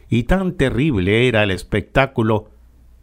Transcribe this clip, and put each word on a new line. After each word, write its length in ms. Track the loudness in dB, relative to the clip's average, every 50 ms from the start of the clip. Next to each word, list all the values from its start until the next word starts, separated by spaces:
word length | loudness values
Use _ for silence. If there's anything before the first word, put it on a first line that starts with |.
| -8 -4
Y 140 | -2 -2 0
tan 340 | 0 0 0 0 -2 -2 -2
terrible 720 | -2 -2 0 0 -2 0 0 0 0 2 2 2 2 2
era 140 | 2 2 0
el 80 | 0
espectáculo 960 | -2 -6 -6 -4 -4 -4 -4 -2 0 0 0 0 0 -2 -2 0 0 -2 -4 -8 -20 -20 -20 -20 -20 -20 -20 -20 -20 -20